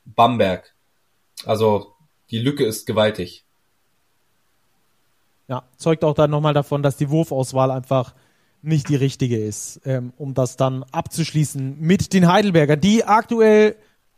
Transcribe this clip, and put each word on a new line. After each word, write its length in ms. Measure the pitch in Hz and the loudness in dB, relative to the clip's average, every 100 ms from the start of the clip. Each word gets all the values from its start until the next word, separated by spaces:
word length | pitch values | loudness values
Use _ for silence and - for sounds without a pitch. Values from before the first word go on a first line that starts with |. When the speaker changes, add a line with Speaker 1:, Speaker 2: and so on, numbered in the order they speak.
| - | -6
Speaker 1:
Bamberg. 680 | - 120 117 98 90 - _ _ _ _ _ _ - - | 0 2 2 0 -2 -10 _ _ _ _ _ _ -12 -4
Also 480 | 104 110 104 - _ _ _ _ | 0 2 0 -4 _ _ _ _
die 80 | 113 | -6
Lücke 260 | 127 143 143 | -4 -2 -2
ist 200 | 143 - | -4 -4
gewaltig. 580 | 107 107 104 87 - _ _ _ _ _ _ _ _ _ _ _ _ _ _ _ _ _ _ _ _ - | 0 0 -2 -10 -14 _ _ _ _ _ _ _ _ _ _ _ _ _ _ _ _ _ _ _ _ -12
Speaker 2:
Ja, 140 | 127 - _ | -12 -12 _
zeugt 280 | 165 160 | -2 0
auch 100 | 156 | 0
dann 180 | 147 151 | 2 2
nochmal 220 | 147 151 | 2 0
davon, 300 | 147 139 143 | 0 -2 -2
dass 120 | 143 - | -2 -2
die 140 | 143 | 0
Wurfauswahl 600 | 160 165 135 127 131 131 | 0 0 -4 -2 0 0
einfach 420 | 131 - 135 113 - _ _ _ _ | -2 -2 -2 -2 -10 _ _ _ _
nicht 260 | 151 156 143 | -2 -2 0
die 80 | 139 | -2
richtige 480 | 135 - 127 113 | -2 -2 -4 -2
ist, 380 | 107 - - - | -4 -8 -14 -12
ähm, 300 | 135 131 123 - | -6 -6 -8 -12
um 160 | 139 | -6
das 220 | 131 127 - | -2 -2 -2
dann 280 | 131 131 | -2 -4
abzuschließen 1000 | 135 135 - - 156 156 147 139 135 147 | -8 -8 -6 -6 -4 -2 -2 -4 -8 -4
mit 320 | 160 196 - | 0 0 2
den 180 | 190 170 | 2 4
Heidelbergern, 480 | 196 208 165 147 151 | 4 4 2 2 2
die 240 | 196 226 | 2 2
aktuell 720 | 190 214 - 226 220 214 214 214 _ _ _ | 2 0 2 2 4 6 4 0 _ _ _